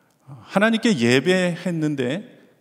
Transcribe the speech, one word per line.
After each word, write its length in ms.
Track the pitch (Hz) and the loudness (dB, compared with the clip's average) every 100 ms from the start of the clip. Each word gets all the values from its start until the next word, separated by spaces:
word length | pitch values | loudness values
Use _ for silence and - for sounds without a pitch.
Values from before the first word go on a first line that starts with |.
| _ _ - | _ _ -20
하나님께 720 | 127 - 196 220 226 233 151 | -20 -4 0 2 2 0 2
예배했는데 1600 | 117 131 165 185 180 165 185 165 151 139 123 175 - - _ _ | 4 4 2 0 0 -4 -6 -4 -2 -2 -4 -4 -10 -20 _ _